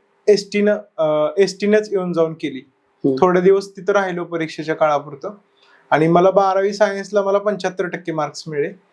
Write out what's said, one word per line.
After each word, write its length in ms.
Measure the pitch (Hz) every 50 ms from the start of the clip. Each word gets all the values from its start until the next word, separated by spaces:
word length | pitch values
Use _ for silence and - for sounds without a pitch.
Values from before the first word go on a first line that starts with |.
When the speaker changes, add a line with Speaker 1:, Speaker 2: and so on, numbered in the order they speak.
| _ _ _ _ _ -
Speaker 1:
एसटीनं, 480 | 208 196 - - - 202 202 208 208 208 - _ _ -
अ, 340 | 160 156 151 151 151 151 - 196
एसटीनंच 500 | 196 180 185 - 208 202 208 214 214 208 202
येऊन 200 | 190 180 180 170
जाऊन 200 | 165 165 160 160
केली. 260 | - - 147 131 127 131 _ _ _ _ _ _ _ -
Speaker 2:
हम्म. 120 | 143 135 131
Speaker 1:
थोडे 200 | 160 180 180 185
दिवस 360 | 180 190 196 196 196 196 -
तिथं 160 | - 175 196 202
राहिलो 320 | 202 196 185 180 175 175
परीक्षेच्या 500 | 160 170 165 160 156 - - 156 151 156
काळापुरतं 560 | 156 160 151 147 143 143 147 143 139 - 196 208 - _ _ _ _ _ _ _ _ _ _
आणि 180 | 135 143 156 165
मला 220 | 170 - - 190
बारावी 420 | 185 202 196 190 190 190 196 202 208
सायन्सला 500 | 190 214 202 196 196 196 190 208 208 196
मला 160 | 196 196 202
पंच्याहत्तर 480 | 202 208 208 185 185 185 180 - 185
टक्के 260 | 175 165 165 175 170 160
मार्क्स 320 | 160 147 143 143 - -
मिळाले. 260 | 165 156 147 147 165 - - _ _